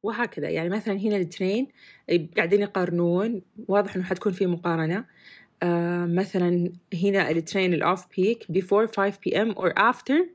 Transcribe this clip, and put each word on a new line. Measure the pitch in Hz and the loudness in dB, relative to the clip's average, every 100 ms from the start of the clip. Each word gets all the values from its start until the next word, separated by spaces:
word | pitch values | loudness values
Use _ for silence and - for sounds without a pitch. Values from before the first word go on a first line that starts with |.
وهكذا، | 202 220 226 - 156 | -6 -4 -6 -4 -4
يعني | 165 170 | -2 -2
مثلًا | 202 214 | -4 -4
هنا | 196 214 208 | -2 0 -2
الترين | 175 - 190 214 277 _ - - - 175 156 - | -4 -2 -2 0 -4 _ -20 -20 -2 0 0 -2
قاعدين | 170 202 | 2 2
يقارنون، | 202 196 175 175 175 180 220 220 - - - | 2 -2 0 2 2 2 0 -4 -10 -16 0
واضح | 196 196 185 | 0 0 -4
إنه | |
حتكون | 180 185 214 | -4 -2 -2
في | 185 185 | 0 -2
مقارنة. | 175 175 165 160 190 - _ - - _ _ | 0 -2 0 0 -2 -6 _ -20 -20 _ _
آه، | 175 170 170 175 175 | 0 0 0 -2 0
مثلًا | 175 196 190 175 175 175 - _ | 0 0 0 2 2 0 -4 _
هنا | 170 196 196 139 | 0 2 2 2
الترين | 165 160 196 185 | 0 0 0 2
الأوف | 165 170 185 - - | 2 2 0 -4 0
بيك | 190 233 | 0 0
before | - 175 185 202 226 | -2 -2 2 2 2
five | 208 196 | 0 -2
P | 196 - | -2 -2
M | 180 226 | 0 0
or | 196 180 - 220 | 0 0 2 2
after | 247 - 294 359 | 2 0 0 0